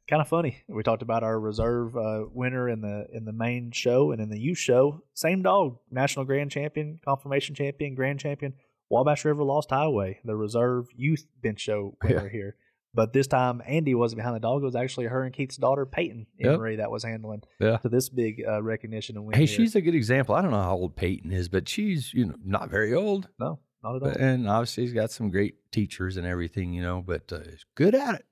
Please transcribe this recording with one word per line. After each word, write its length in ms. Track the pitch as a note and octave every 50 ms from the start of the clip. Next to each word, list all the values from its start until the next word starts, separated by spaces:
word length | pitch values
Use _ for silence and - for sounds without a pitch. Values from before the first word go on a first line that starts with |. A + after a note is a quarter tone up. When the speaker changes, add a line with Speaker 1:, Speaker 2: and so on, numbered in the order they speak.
| _
Speaker 1:
kinda 180 | - D3+ D#3 D3
funny, 380 | - E3 E3+ E3+ C3 - - _ -
we 140 | - A2 G#2
talked 180 | B2 A2+ - A#2+
about 220 | A#2 A2+ A#2 A2+
our 140 | A2 A2+ A2
reserve, 580 | G#2+ G#2+ G#2 A2 A2+ A#2 A#2+ A#2+ A#2+ A2+ A#2+
uh, 300 | A#2+ A2 A2 A2 G#2+ G#2+ - A2+
winner 360 | B2 B2 B2+ C3 B2+ B2 B2
in 120 | A#2 A2
the, 280 | G#2+ G#2 G#2 G#2 G#2 - -
in 120 | A2+ A2
the 80 | A2 A2
main 400 | A2+ A2+ A#2+ B2 B2 A#2+ A#2+ A#2
show 400 | - - B2 A#2+ C3 D3 D3+ B2+
and 80 | A2 A2
in 80 | G#2+
the 80 | G#2+ G#2
youth 200 | A#2 D#3 F3+ -
show. 440 | - - A#2+ B2 C3+ D3 D3 D#3+ - _ _
Same 280 | - - D#3+ F#3+ F#3+ F3+
dog, 360 | F#3 F#3+ G3+ F3 C3+ A#2+ - _ _
national 340 | B2 B2+ C3+ C#3 - - C3+
grand 260 | C3+ C3+ C#3+ C#3+ C#3 -
champion, 480 | C#3+ C#3+ D3+ - D3+ D3+ D3+ D#3 D#3+ -
conformation 500 | C#3+ C#3 C3+ - C#3 C#3 C#3 - - C#3+
champion, 380 | - C#3 C#3+ C#3 - D3 C#3+ C3
grand 240 | C3 C3 C#3 C#3+ C#3+
champion, 340 | - D3 C#3+ - C#3+ C3+ C3+ - _ _ _ _ _ _
Wabash 340 | A2+ A#2+ C3+ D3 D3 - -
River 180 | D3+ D3 D3 C#3+
Lost 280 | C#3 C#3 D3+ C#3+ -
Highway, 500 | C3+ C3+ D3+ D#3 C3 G#2 G2 F#2 G2 - -
the 120 | A2+ G#2+
reserve 500 | G#2+ G#2+ G#2 A2+ A#2 A#2+ B2 B2+ B2 A#2+ - _
youth 300 | A#2+ C3 D3+ D#3+ - - _ _ B2+ A#2+
bench 180 | A2+ G#2 -
show 360 | - A2 G#2+ G#2 G2+ G2+ - - -
winner 220 | - - E2+ G2+
Speaker 2:
Yeah. 20 | G2 A2
Speaker 1:
here. 240 | A2 G2 G2+ - _ _ _ _ _ _ _ -
But 180 | A2+ A2 A2+ B2
this 140 | C#3 C3+
time, 340 | C3 C#3 B2+ B2+ B2 B2 A#2+ -
Andy 280 | B2+ C#3+ E3 D#3+ C#3 B2
wasn't 240 | A#2 A#2+ A#2 A#2 A2+
behind 140 | G#2+ B2 A#2
the 40 | A2
dog. 220 | A2+ A2+ C3 C#3+ C#3
It 20 |
was 100 | C3 B2
actually 320 | A#2+ B2+ C3 - B2+ A#2+
her 160 | A2+ B2+ C3 C3
and 100 | B2+ C3
Keith's 240 | - C#3 C3 - -
daughter, 260 | B2 B2+ C3+ C#3+ C3+
Peyton 420 | C3+ - - F3 D3+ A2 A#2 A2 - _ -
Speaker 2:
Yep. 160 | - B2 D3+
Speaker 1:
Emery, 220 | E3 A2+ A2+ A2
that 140 | G#2+ G#2+ G#2+
was 140 | A2 A2+ A2+
handling. 380 | A2+ A2+ A2 A2 G#2+ G#2+ G#2+ - - _ -
Speaker 2:
Yeah. 180 | G#2 A2 A2+ A2 -
Speaker 1:
So 80 | A#2
this 180 | A2+ B2+ C3 -
big, 340 | C3 B2 A#2 A2 A2 A2+ - A2
uh, 140 | G#2+ G#2+ G#2+
recognition 540 | A2 A2 - - G#2+ A2 G#2+ - - A2+
and 100 | G#2 G#2
win 80 | G#2+ A2+
Speaker 2:
Hey, 80 | B2+ D#3
Speaker 1:
here. 120 | D3+ -
Speaker 2:
she's 200 | A3+ A#3 A3 A3
a 60 | G#3 D#3+
good 120 | E3+ E3+
example. 400 | D3+ A2 A2 B2+ C#3 C3 - G#2
I 60 | D#3+
don't 120 | G3 E3+ A2+
know 100 | G2+ F#2+
how 120 | F2 F#2+
old 220 | F2+ F#2 - -
Peyton 340 | - F#2+ F2+ F#2+ - - E2
is, 200 | F#2 F#2 F2 E2+
but 180 | F#2+ F#2 - -
she's, 460 | - - G#3 G#3 F3+ D3 A#2+ - -
you 100 | B2 A#2+
know, 120 | E2+ - - -
not 280 | F#2+ G2+ - - -
very 240 | - G2+ G#2+ G#2 B2
old. 340 | E3+ G#3 G#3+ G3 G3 F#3+ - _ -
Speaker 1:
No, 200 | A#2 D3+ D#3+ - _ _ _ _ -
not 140 | A2+ B2
at 40 | B2+ C#3
Speaker 2:
But, 140 | C#3 C#3+
Speaker 1:
all. 60 | - C3+
Speaker 2:
and 220 | C3 C3 B2+ A#2 G2+
obviously 360 | G#2 A2+ A#2+ A#2 - - B2
he's 100 | B2 A#2+
got 160 | A2 G#2+ A2+
some 200 | - - A2+ G2+
great 400 | F2+ G2 G2+ F#2+ - _ _ _
teachers 460 | - A2 G2+ - - - F#2 F#2 F#2
and 100 | F#2 F2
everything, 460 | F2+ F2+ F2+ E2+ D#2+ - G2 F2+ F2 F2
you 80 | F2+
know, 220 | F2 F2 F2+ F2+ F2+
but, 280 | F#2 E2+ - - -
uh, 100 | E2+ E2
he's 260 | E2 - - - - _ _
good 200 | - D3 G#3 A#3+
at 260 | C4+ C#4+ B3 F#3+ -
it. 60 | - _